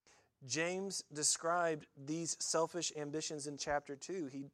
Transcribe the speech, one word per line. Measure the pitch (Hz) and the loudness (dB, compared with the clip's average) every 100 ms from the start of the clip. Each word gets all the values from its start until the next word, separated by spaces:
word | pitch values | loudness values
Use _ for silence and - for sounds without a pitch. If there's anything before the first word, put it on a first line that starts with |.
| _ - _ _ 131 | _ -20 _ _ -4
James | 131 170 185 196 180 - | 0 2 0 -2 -4 -6
described | 147 147 - 165 175 170 156 - - 139 | 0 2 2 2 4 4 2 -4 -12 -4
these | 160 165 - | -2 -2 -2
selfish | - 165 160 175 156 151 | 2 4 4 2 -2 -2
ambitions | 143 151 151 151 143 | -2 -2 -2 -4 -6
in | 139 | -4
chapter | - 143 - | 2 2 2
two. | 139 - 190 143 | -8 -6 -4 -4
He | 139 139 | -6 -10